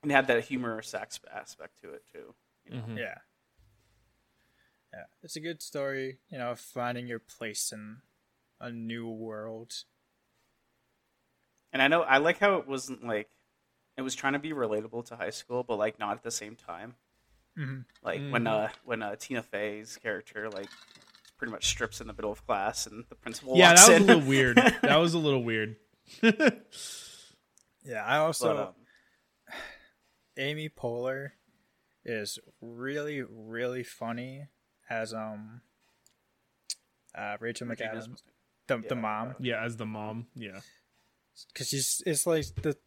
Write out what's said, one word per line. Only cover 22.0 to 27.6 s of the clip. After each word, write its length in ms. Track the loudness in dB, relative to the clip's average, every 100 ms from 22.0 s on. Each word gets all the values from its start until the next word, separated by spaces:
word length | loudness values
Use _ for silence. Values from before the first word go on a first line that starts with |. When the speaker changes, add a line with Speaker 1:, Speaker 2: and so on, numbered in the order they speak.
| -14
Speaker 1:
the 60 |
middle 180 | -8 -6
of 140 | -6 -2
class 420 | -2 0 -4 -8
and 160 | -12 -18
the 60 | -16
principal 420 | -14 -12 2 10
Speaker 2:
Yeah, 140 | 12
Speaker 1:
walks 140 | 12 12
Speaker 2:
that 60 |
was 40 | 12
Speaker 1:
in. 60 |
Speaker 2:
a 100 | 10
little 160 | 8 8
weird. 260 | 4 6 8
Speaker 1:
<laughs> 240 | 6 4
Speaker 2:
That 140 | 4 4
was 160 | 4
a 60 | 2
little 240 | 2 0
weird. 320 | 0 -2 -4 -8 _ _ _ 2
<laughs> 400 | 2 6 4 4 -16 -18 -16 -16 -18 -20 -20 _ _ _